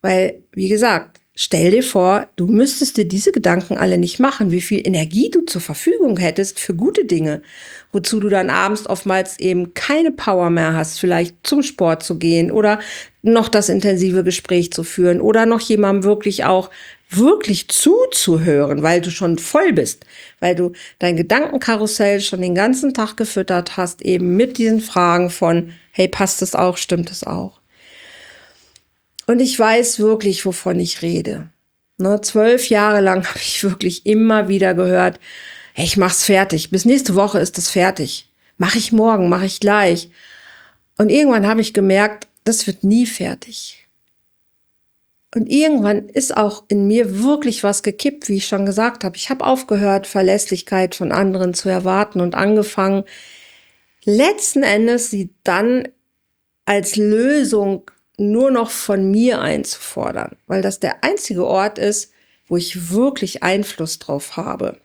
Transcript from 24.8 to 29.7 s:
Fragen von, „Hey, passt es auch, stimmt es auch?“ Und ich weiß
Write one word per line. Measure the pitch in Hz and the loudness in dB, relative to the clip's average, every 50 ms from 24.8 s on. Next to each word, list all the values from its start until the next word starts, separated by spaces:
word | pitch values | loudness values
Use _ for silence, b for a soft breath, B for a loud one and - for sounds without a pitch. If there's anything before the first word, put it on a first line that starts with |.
Fragen | 220 - - 185 175 175 170 175 180 175 | -2 -2 0 2 2 4 4 2 2 0
von, | 175 - - 165 170 170 170 170 B B B B | -2 0 0 2 2 0 0 -4 B B B B
„Hey, | B - 185 | B 0 0
passt | 180 180 - 196 185 - - | 0 2 -2 -2 -2 -2 -4
es | 190 185 - | -4 -4 0
auch, | - 180 185 175 | 0 0 0 0
stimmt | - - - 180 175 170 170 | -2 -4 -4 -2 -4 -2 -6
es | 185 - - | -8 -12 -10
auch?“ | - - 175 185 190 _ _ _ B B B B B B B B B B B B B B B B B B B B B B B B _ _ _ _ _ _ - - | -8 -8 -8 -8 -10 _ _ _ B B B B B B B B B B B B B B B B B B B B B B B B _ _ _ _ _ _ -10 -2
Und | - 240 240 | 0 2 2
ich | 262 254 - | 2 0 2
weiß | - 226 220 | 2 4 4